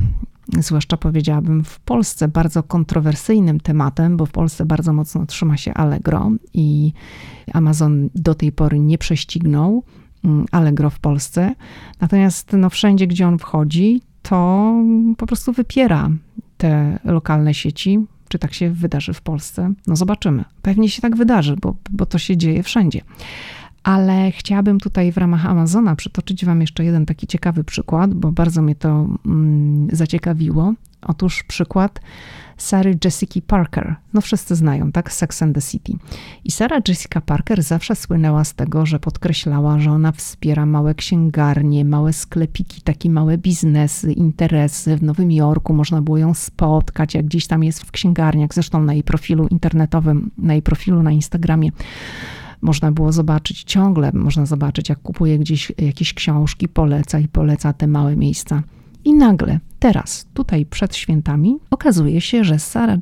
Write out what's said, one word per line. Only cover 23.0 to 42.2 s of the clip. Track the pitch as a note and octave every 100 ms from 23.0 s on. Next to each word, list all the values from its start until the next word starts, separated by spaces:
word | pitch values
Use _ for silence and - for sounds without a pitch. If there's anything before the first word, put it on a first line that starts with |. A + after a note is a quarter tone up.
| - - - - - - - -
Ale | - F#3+ F#3+ F#3+ F#3+
chciałabym | - - G3+ G3+ G3+
tutaj | G3+ F#3+ F3
w | E3+
ramach | F3 E3+ E3
Amazona | F3 E3 G3 A3 D3+
przytoczyć | - - - F#3 F3+
wam | E3
jeszcze | D#3+ - E3
jeden | E3+ D3+
taki | D#3+ -
ciekawy | - F3+ E3+
przykład, | - - - E3 G3
bo | F3 E3
bardzo | E3+ E3+ E3
mnie | D3+ D3
to, | D#3+ D3+ D3+ - G#3+
mm, | D#3+ D#3 D3+ D3 D3 D3
zaciekawiło. | D#3+ D#3 E3+ - E3 D#3 D#3 F3 A3+ - _
Otóż | - D#3 F#3 -
przykład | - - F3 F#3+ G3 - - - - - - -
Sary | - G3 F#3+ F3 F#3
Jessica | - - - -
Parker. | G3+ E3 - - D#3 -
No | G#3
wszyscy | - G#3+ - E3+
znają, | D#3 C#3+ D3
tak? | E3+ F3
Sex | - D#3 -
and | D#3 C#3+
the |
City. | C#3 - - - - - - -
I | -
Sara | - A3+ D4+ G3+
Jessica | F3+ - E3+
Parker | - D3 - G#3+
zawsze | D3+ E3+ - G#3+
słynęła | - E3+ D#3 D3+
z | D3+
tego, | - C#3+ D3+ D#3
że | D3+
podkreślała, | - - F3+ D#3+ D#3+ C#3+ D3 D3+
że | D3+
ona | D3+ D#3+
wspiera | D#3 - - D#3 D3+ D3+
małe | D3+ D3 D3+
księgarnie, | - F3 E3 D3+ D3 C#3+ D3 D3 C#3+
małe | D3 D3+
sklepiki, | D#3